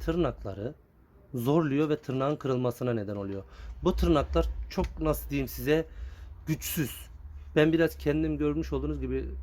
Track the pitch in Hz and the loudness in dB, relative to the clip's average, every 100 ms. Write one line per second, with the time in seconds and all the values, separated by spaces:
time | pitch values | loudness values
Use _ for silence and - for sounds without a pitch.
0 | - 170 143 - 104 95 117 - _ _ | 0 2 0 -2 -8 -6 -8 -8 _ _
1 | _ - - 123 120 160 151 139 156 151 | _ -20 -8 -2 4 4 4 2 2 0
2 | - 131 139 151 131 127 123 - 123 113 | -2 0 0 0 0 2 0 0 0 0
3 | 101 101 98 98 - - - - 170 - | -2 -4 -4 -6 -10 -14 -14 -2 0 4
4 | 175 151 - 165 - - - - 175 - | 4 4 4 2 0 -2 -4 -2 -2 0
5 | 156 143 - 143 127 - 127 160 160 - | 0 0 -2 -2 -2 -2 2 2 2 -8
6 | - - - - - 147 - 170 131 - | -12 -12 -16 -8 -4 -4 -2 -2 -2 -4
7 | - - - - - 156 160 165 160 - | -16 -16 -16 -14 0 4 6 6 4 2
8 | 147 156 156 147 147 147 160 139 147 147 | 0 2 0 2 0 0 -2 -2 -2 -2
9 | 131 131 - - | -2 -4 -4 -8